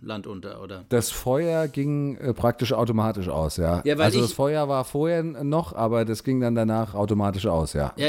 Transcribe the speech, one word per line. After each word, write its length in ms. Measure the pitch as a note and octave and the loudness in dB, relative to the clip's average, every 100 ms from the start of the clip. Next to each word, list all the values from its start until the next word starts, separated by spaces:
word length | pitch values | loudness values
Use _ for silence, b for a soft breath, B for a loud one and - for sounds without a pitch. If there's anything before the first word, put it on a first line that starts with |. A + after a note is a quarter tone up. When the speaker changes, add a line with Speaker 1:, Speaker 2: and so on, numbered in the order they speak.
Speaker 1:
Land 260 | A2 G#2+ G2+ | -12 -10 -10
unter, 340 | G2 G2 G#2+ | -12 -12 -14
oder? 220 | G2 F#2+ - | -14 -14 0
Speaker 2:
Das 220 | A#2+ - | 0 2
Feuer 560 | - B2+ C#3 E3+ E3 D#3 | -2 0 0 2 0 0
ging, 500 | C#3 C#3+ D3 C#3+ B2+ | -2 -2 0 -2 -2
äh, 140 | C3+ | -4
praktisch 400 | A2 - - A#2+ | 0 0 2 0
automatisch 560 | A2+ A#2+ A2 A2 G2+ F2 | 2 2 2 2 0 -2
aus, 280 | D2+ D#2 - | -2 -2 0
ja. 260 | E2 E2+ | 2 2
Speaker 1:
Ja, 140 | - D3 | 0 2
weil 60 | |
Speaker 2:
Also 140 | A2+ A#2+ | 2 2
Speaker 1:
ich 60 | A#2 | 0
Speaker 2:
das 60 | |
Feuer 340 | - C#3+ D3+ C#3+ | 0 0 2 0
war 160 | C3+ | 0
vorher 340 | B2 C#3+ D#3+ E3+ | -2 -2 0 0
n-, 300 | E3 B2 C#3 | -2 -4 -2
noch, 240 | D#3 - | -2 -2
aber 300 | - A2+ A#2 | -2 0 2
das 180 | A2+ G#2+ | 0 -2
ging 160 | - C3 | 0 0
dann 140 | A#2+ | 2
danach 400 | A#2 A2 A2 G#2+ | 2 2 2 0
automatisch 520 | G2+ G#2 G#2 G2+ F#2+ G#2+ | 0 0 2 0 0 0
aus, 260 | E2 D#2 | 2 0
ja. 200 | D2 C#2 | -2 -2
Speaker 1:
Ja, 100 | - | 0